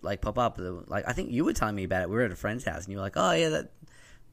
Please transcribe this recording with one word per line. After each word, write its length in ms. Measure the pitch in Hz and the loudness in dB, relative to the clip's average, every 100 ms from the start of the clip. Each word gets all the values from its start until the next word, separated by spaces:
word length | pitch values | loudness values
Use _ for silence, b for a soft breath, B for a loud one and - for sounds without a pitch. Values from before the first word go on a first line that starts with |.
like, 180 | 82 101 | -4 -2
pop 180 | 107 117 | -2 2
up. 200 | 117 - | 0 0
Like, 500 | 90 90 - 82 - | -6 -6 -4 -4 -2
I 40 | |
think 180 | 123 - | -2 0
you 140 | 120 | 2
were 100 | 165 | 2
telling 200 | - 107 | 2 0
me 100 | 101 | 0
about 180 | 95 92 | 0 0
it. 80 | 87 | 2
We 60 | 107 | 2
were 60 | |
at 100 | 120 | 0
a 40 | 87 | 0
friend's 280 | 104 117 | -4 -2
house, 200 | 110 80 | -4 -6
and 80 | 92 | -6
you 60 | 98 | -6
were 40 | |
like, 120 | 98 - | -4 2
"Oh 160 | 180 | 4
yeah, 160 | 165 160 | 4 4
that 220 | 156 - - - B B B B | 0 -4 -12 -20 B B B B